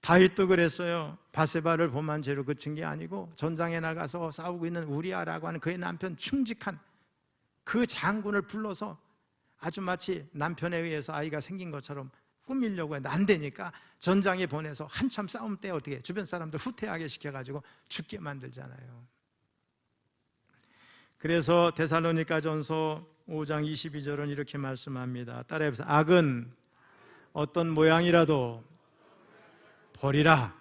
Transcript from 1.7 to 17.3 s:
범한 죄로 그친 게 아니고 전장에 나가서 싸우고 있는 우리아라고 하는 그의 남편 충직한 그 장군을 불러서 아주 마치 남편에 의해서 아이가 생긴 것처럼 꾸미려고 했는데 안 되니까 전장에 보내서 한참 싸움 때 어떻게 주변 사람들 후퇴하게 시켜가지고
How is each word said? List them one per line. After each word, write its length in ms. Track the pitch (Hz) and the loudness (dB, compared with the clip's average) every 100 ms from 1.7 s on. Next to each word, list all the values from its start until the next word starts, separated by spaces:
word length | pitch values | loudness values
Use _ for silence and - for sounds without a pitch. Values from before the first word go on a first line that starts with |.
| 165 165 | 2 2
범한 320 | 127 156 151 | 0 -2 -4
죄로 220 | 135 139 | -2 -4
그친 300 | 135 147 - | -4 -6 -6
게 100 | 151 | -6
아니고 480 | 160 151 165 196 175 165 | -6 -6 -8 -10 -10 -6
전장에 440 | 151 165 170 165 | -4 -2 -2 -2
나가서 500 | 160 160 160 175 165 | -4 -4 -6 -6 -8
싸우고 340 | 147 170 175 | -6 -8 -6
있는 200 | 170 175 | -4 -4
우리아라고 640 | 160 143 175 185 165 160 160 | -4 -4 -4 -4 -4 -6 -6
하는 120 | 165 | -6
그의 160 | - 175 | -6 -4
남편 400 | 175 175 190 165 | -6 -6 -8 -8
충직한 640 | - 277 240 226 - 156 _ _ _ _ _ _ _ _ | -4 -2 -2 -4 -8 -10 _ _ _ _ _ _ _ _
그 200 | - 220 | -4 0
장군을 580 | 240 - 160 208 208 202 | 0 0 -2 0 -2 -2
불러서 560 | 202 208 214 190 208 165 _ _ _ _ _ _ | -4 -6 -8 -8 -10 -12 _ _ _ _ _ _
아주 240 | 160 175 | -8 -6
마치 440 | 185 180 - 180 147 | -4 -4 -4 -6 -6
남편에 460 | 147 151 170 170 170 | -4 -4 -2 -4 -2
의해서 340 | 170 156 143 | -2 -4 -6
아이가 280 | 156 156 151 | -6 -4 -6
생긴 300 | 139 190 180 | -8 -10 -10
것처럼 400 | 147 - 151 131 _ _ _ _ | -10 -10 -12 -12 _ _ _ _
꾸미려고 460 | 269 233 185 156 | -2 0 -2 -4
했는데 200 | 147 139 | -4 -2
안 120 | 151 196 | 0 4
되니까 460 | 185 147 - 185 - - _ | 4 2 -8 -12 -12 -20 _
전장에 480 | - 190 196 185 180 | 2 4 4 2 0
보내서 420 | 147 156 143 151 | -2 -6 -8 -10
한참 380 | - 254 - 196 | -4 -2 -2 -8
싸움 300 | - 226 196 | -6 -6 -6
때 120 | 202 | -4
어떻게 300 | 170 139 131 | -6 -6 -10
주변 240 | - 180 | -8 -8
사람들 340 | 190 175 160 151 | -6 -8 -6 -6
후퇴하게 480 | 247 247 220 165 160 | -6 -6 -6 -6 -6
시켜가지고 560 | - 147 | -8 -8